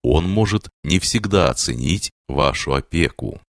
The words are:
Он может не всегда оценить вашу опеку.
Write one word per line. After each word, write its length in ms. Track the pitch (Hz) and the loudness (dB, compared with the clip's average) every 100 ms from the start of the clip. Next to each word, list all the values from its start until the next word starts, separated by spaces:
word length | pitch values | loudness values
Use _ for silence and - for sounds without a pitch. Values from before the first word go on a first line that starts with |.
Он 260 | 62 76 87 | 4 2 2
может 400 | 101 104 104 - _ | 2 2 0 -4 _
не 160 | 73 90 | 0 0
всегда 500 | - 120 104 98 78 | 2 -2 2 4 4
оценить 640 | 62 - 60 65 95 - _ - | 0 -4 -2 -2 -2 -4 _ -6
вашу 460 | 69 69 - - | 0 0 0 -2
опеку. 680 | 69 - 82 73 - - - | -4 -2 -2 -2 -2 -10 -10